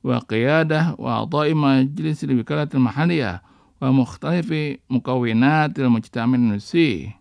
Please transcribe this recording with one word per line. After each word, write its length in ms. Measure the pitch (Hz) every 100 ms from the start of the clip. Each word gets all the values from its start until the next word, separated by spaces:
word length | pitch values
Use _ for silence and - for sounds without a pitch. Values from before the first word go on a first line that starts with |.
وقيادة 920 | - 123 - 110 123 156 160 156 165 -
وأعضاء 560 | 123 113 110 147 151
مجلس 680 | 156 143 135 135 147 156 151
الوكالة 440 | 143 127 113 147 147
المحلية 680 | 139 123 107 165 170 113 90 _ _ _ _
ومختلف 960 | 131 135 123 - 147 175 160 156 151 - _
مكونات 880 | 127 123 127 120 113 131 156 151 -
المجتمع 580 | 131 113 110 120 117 127
التونسي. 720 | 117 101 - 170 160 90 69 -